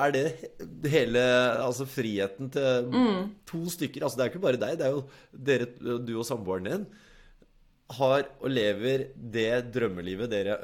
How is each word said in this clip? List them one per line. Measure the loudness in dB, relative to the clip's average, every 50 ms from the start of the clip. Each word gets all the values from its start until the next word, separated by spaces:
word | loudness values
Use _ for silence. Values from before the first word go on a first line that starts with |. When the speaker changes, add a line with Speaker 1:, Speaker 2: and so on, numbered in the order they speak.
| 2
Speaker 1:
er | 2 2
det | 2 0 -2
he-, | -2 -6 -12 -16 -16 -16 -16 -16 -10 -6 -2 2
hele, | 4 4 4 4 4 4 4 6 6 6 4 4 2 2
altså | 0 -2 -2 -2 -6
friheten | -6 -4 -4 -2 0 0 0 0 0 -2 -6 -10 -6
til | -2 0 2 4 4 2 2 2
Speaker 2:
Mm. | 2 4 4 4 2 0 -2 -6 -8 -14 _
Speaker 1:
to | -10 -8 -6 -6 -6
stykker. | -6 -4 -6 -6 -4 -4 -4
Altså | -2 0
det | 0 0
er | 0 0
ikke | 0 0
bare | 2 2 2
deg, | 0 -2 -2 0
det | 0
er | 0
jo | 0 -2 -4 -8 -12 -20 -20 _
dere, | -20 -4 0 2 2 2 2 -2 -6 -6 -4 -4 -4 -4
du | -4 -4 -4 -4
og | -4
samboeren | -4 -4 -4 -2 -2 -2 -2 -2
din | -4 -4 -4 -6 -8 -14 -20 -20 -20 -20 -20 -20 -20 _ _ _ _ _ _ _ _ _ _ _ -16
har | -4 0 2 4 4 4 2 -2 -6 -8
og | -4 -2
lever | 0 2 2 2 2 0 0 0 0 0 -2 -6 -10
det | -14 -12 -6 -2 0 0 2 2 0 -2 -2 -2
drømmelivet | -2 -2 -2 -2 -4 -6 -6 -4 -4 -4 -2
dere | -2 0 0 0 -2 -2